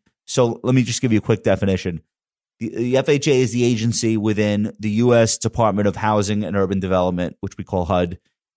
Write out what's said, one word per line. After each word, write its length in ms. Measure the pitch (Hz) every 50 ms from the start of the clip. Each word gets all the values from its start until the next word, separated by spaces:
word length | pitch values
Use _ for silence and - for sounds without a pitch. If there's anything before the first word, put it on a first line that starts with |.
| _ _ _ _ _
so 340 | - - 135 123 117 - -
let 120 | - 123 131
me 80 | 131
just 180 | 120 117 117 -
give 120 | - 120
you 60 | 113 101
a 40 |
quick 200 | - - 110 -
definition. 600 | - 110 95 - - 98 95 - - 92 85 78 - _ _ _ _ _ _ _ _ _ _ -
The, 100 | 113 -
the 280 | - 110 120 123 127 131
F 100 | 135 156
H 180 | 147 139 - 151
A 120 | 135 127
is 120 | 131 107
the 120 | 113 123 120
agency 520 | 120 123 107 113 117 107 - 120 113 113 107
within 560 | 101 110 104 104 104 104 104 104 107 - - -
the 120 | 107 107
U 240 | 104 113 120 123 120
S 240 | 117 113 110 - -
Department 500 | - 110 - 120 113 107 95 104 104 101
of 80 | 85
Housing 480 | - 110 107 107 104 98 104 107 104 104
and 120 | 80 101
Urban 240 | 101 95 92 98 95
Development, 560 | 95 92 95 92 90 90 90 87 90 78 - -
which 160 | - 95 -
we 80 | - 92
call 200 | - 101 92 85
hud, 340 | 78 92 90 90 85 90 - _ _ _ _ _ _ _